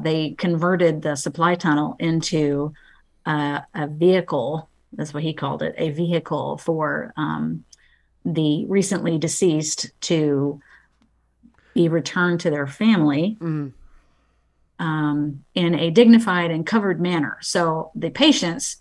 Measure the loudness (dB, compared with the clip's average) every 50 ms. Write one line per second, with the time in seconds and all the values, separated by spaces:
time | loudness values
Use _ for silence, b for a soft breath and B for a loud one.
0 | -2 -2 -2 -2 -2 -4 -6 -4 -2 -2 0 0 0 0 2 4 2 2 2 0
1 | -2 -4 -4 -4 -6 -8 -4 0 0 0 0 0 0 0 0 0 0 -2 -4 -4
2 | -2 -2 0 0 -2 -2 0 0 0 2 0 0 -2 -4 -6 b b b b b
3 | b _ _ _ -6 -4 -2 -2 -2 -2 -4 -6 -8 _ -8 -6 -6 -6 -2 2
4 | 4 4 4 4 0 -2 -4 -4 -2 -2 -4 -6 -8 _ _ _ _ _ -10 -10
5 | -10 -8 -6 -6 -4 -4 -4 -4 -6 -6 -4 -4 -6 -6 -4 -4 -4 -4 -2 -2
6 | -2 -2 -2 -2 -2 -4 -6 -6 -4 -6 -8 -8 -4 -4 -2 -2 -2 -2 -4 -4
7 | -6 -8 -6 -6 -4 -4 -4 -4 -4 -4 -6 -8 -10 _ b b b b b b
8 | b b b _ -6 -4 -2 0 2 2 0 0 -2 0 0 0 0 0 -2 -2
9 | -2 -2 -2 -2 -2 -4 -2 2 2 2 2 2 -2 -4 -6 -6 -8 -12 _ -12
10 | -4 0 0 2 2 2 2 2 0 -2 -4 -6 b b b b b b b _
11 | _ _ _ _ _ _ _ _ _ -20 _ _ _ _ 0 2 2 4 2 0
12 | -2 -2 -2 0 0 2 0 0 0 -2 -2 0 -4 -6 -4 0 2 4 4 4
13 | 4 2 2 2 0 -2 -2 -4 -6 -4 -4 -4 -6 -8 -12 -18 -20 -20 -20 -20
14 | _ _ _ _ _ _ _ _ _ _ _ _ _ _ _ -6 -4 -2 -2 0
15 | 0 0 0 0 -2 -2 -4 -8 -14 _ -2 0 0 2 2 2 0 2 6 6
16 | 8 10 10 8 8 4 0 0 0 0 0 -2 -2 0 0 0 2 2 0 0
17 | 0 0 0 0 0 -2 -4 -8 -10 -4 0 0 0 0 0 -2 -6 -8 -8 -6
18 | -6 -6 0 4 4 6 6 4 2 -2 -4 -4 -8 -10 -10 -8